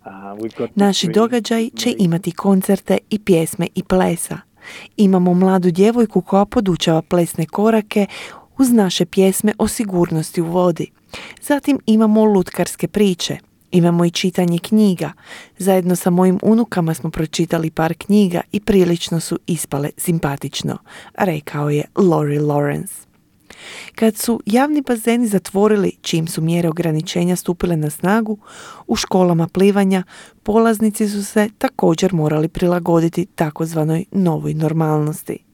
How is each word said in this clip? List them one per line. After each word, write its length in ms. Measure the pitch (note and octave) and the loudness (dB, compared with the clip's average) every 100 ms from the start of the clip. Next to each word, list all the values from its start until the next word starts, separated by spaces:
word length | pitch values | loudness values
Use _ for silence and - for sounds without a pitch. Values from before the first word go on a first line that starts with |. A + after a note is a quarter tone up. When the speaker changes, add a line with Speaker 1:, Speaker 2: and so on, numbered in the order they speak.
Speaker 1:
Uh, 60 | - G2 G2 G#2 | -20 -18 -16 -12
we've 180 | A2 - | -12 -8
got 120 | A#2 | -6
Speaker 2:
Naši 320 | - G3+ F#3 F3+ | 0 0 0 0
Speaker 1:
different 80 | E3 | 0
Speaker 2:
događaji 540 | A3+ A#3+ G#3 A3+ A3+ | 0 -2 -2 -4 -4
će 180 | - B3 | -4 -4
Speaker 1:
music. 160 | A#3+ | 0
Speaker 2:
imati 280 | F3+ E3+ F3+ | 0 0 -4
koncerte 680 | - G3 F#3+ F#3 G3 - F#3+ _ | -4 2 2 2 -2 0 -4 _
i 80 | G#3 | -6
pjesme 480 | - E3+ D#3+ - E3+ | 2 2 2 -4 -6
i 80 | - | -6
plesa. 560 | - F#3 F#3 E3 - F3 _ _ - - - - | -2 0 0 -2 -8 -12 _ _ -20 -20 -16 0
Imamo 380 | G3+ F#3 F3+ | 2 4 4
mladu 360 | F3+ F#3+ F#3+ F3+ | 4 4 4 2
djevojku 500 | E3+ G3+ A#3+ A3 F#3 | 4 2 4 2 0
koja 240 | - G3 | 0 0
podučava 580 | G3+ B3+ G3 E3 - D#3+ | 2 0 0 0 2 0
plesne 440 | - F3+ E3+ - D#3+ | 0 0 0 -4 -6
korake 600 | - G#3+ A3+ G#3 G#3 G3 - - - _ - | 0 2 2 0 -2 -2 -6 -18 -20 _ -2
uz 140 | C4 | 2
naše 320 | A#3+ F#3+ - F3 | 4 2 0 -2
pjesme 460 | - F#3+ F#3+ G#3+ - | 2 2 2 -2 -2
o 100 | G#3+ | -4
sigurnosti 720 | - G#3 F#3 E3+ D#3+ D#3+ - | -4 -4 0 0 -2 -4 -6
u 60 | E3 | -2
vodi. 440 | F3 F3+ D#3+ D#3 _ _ - - - | 0 0 0 -8 _ _ -18 -18 -18
Zatim 360 | - C#4+ C#4+ C#4 - | -4 -2 0 -2 2
imamo 380 | A3 A3 A3 | 2 4 4
lutkarske 640 | G#3+ G3+ F3+ - E3+ - E3+ | 4 2 0 -4 -6 -4 -6
priče. 480 | G3+ G3+ F3 - C#3 _ _ _ | 0 0 0 -6 -10 _ _ _
Imamo 340 | F3+ E3+ E3+ | 2 2 2
i 60 | E3+ | 0
čitanje 480 | - F#3+ F3 F3 E3+ | 0 -4 -2 -2 -2
knjiga. 540 | - A3 G#3 F3 D3+ - - - - _ | 0 2 2 0 -6 -10 -20 -20 -20 _
Zajedno 380 | F#3+ F#3+ F3+ F3 | 2 2 2 0
sa 140 | F#3+ | 0
mojim 280 | F3 F#3 F#3 | 2 2 2
unukama 520 | - A3 A#3 F#3 E3 | 2 2 2 -2 -2
smo 160 | D#3+ D#3+ | -2 -6
pročitali 600 | D#3 D#3+ - E3 E3 D#3+ | -4 -6 -2 -2 -2 -4
par 240 | - D#3+ | -2 -2
knjiga 460 | E3 - G3+ G3 F3 - | -4 2 2 4 0 -4
i 80 | G#3 | -6
prilično 600 | - G3+ F3 E3+ - E3 | 2 4 4 0 -2 -4
su 180 | - - - | -4 -8 -4
ispale 440 | E3+ - C#3+ D3 - | -6 -4 -4 -6 -6
simpatično, 840 | - E3 D3+ C#3 C#3+ - D3 - _ - - | -4 -2 -2 -6 -8 -8 -8 -8 _ -20 -20
rekao 560 | - G3 D#3 - D3 D3 | -4 -2 -2 -6 -6 -2
je 140 | D3 - - | -2 -4 2
Lori 420 | F#3+ D#3 D3+ D3 | 2 2 0 0
Lawrence. 680 | D3 D3 D3 D3+ F#3 - - _ _ _ _ - - - - | 0 0 -2 -4 -8 -16 -20 _ _ _ _ -20 -20 -20 -18
Kad 220 | - A3+ G#3+ | 0 0 0
su 240 | - A#3 - | -4 -4 0
javni 360 | A#3 C#4+ D4 | 0 2 -2
bazeni 440 | C4+ A#3+ A#3+ A#3 A#3+ | -2 -2 0 0 0
zatvorili 680 | G3+ - G3 G#3 G#3 F3 - | -2 -2 0 2 2 0 -4
čim 240 | - E3 D#3+ | -4 -2 -2
su 160 | - | -4
mjere 260 | D#3+ E3+ E3+ | -2 0 0
ograničenja 680 | D#3+ E3 D#3 D#3+ F3+ F3 F3+ | -2 -2 -2 -4 -2 0 0
stupile 400 | - F3 F3+ E3 | -2 -4 -2 -2
na 140 | D3+ | -2
snagu, 480 | D3+ F3+ G#3+ A3 G#3 - - - - - | -2 0 0 -2 -6 -10 -20 -20 -20 -6
u 100 | A3 | -4
školama 520 | - F#3+ F3+ E3+ E3 | 0 2 4 2 0
plivanja 540 | - G3 G3+ G3 F#3+ F3+ - - _ | 2 2 4 2 0 -4 -16 -20 _
polaznici 680 | - G#3+ A3+ G#3+ A3 G#3 G#3+ | 0 2 2 2 0 0 -4
su 160 | G#3 | -4
se 240 | G3+ A3 G#3 _ | -2 0 0 _
također 560 | C4+ - F3+ E3 F#3 | -6 0 0 2 0
morali 340 | E3 D3+ D3+ D#3+ | 0 0 0 -2
prilagoditi 800 | - F3 F3 E3+ E3+ E3 E3+ - | -2 0 0 2 2 2 -2 -6
takozvanoj 800 | - D#3 - D#3+ E3 D#3 D#3+ - | -4 -4 -4 -6 -2 -2 -2 -2
novoj 420 | G3 F3+ D3+ D3 | 0 0 0 -4
normalnosti. 880 | D#3 D#3 D#3+ D#3 D3+ D3+ D3+ - E3+ _ | -2 -2 0 0 0 -2 -6 -10 -12 _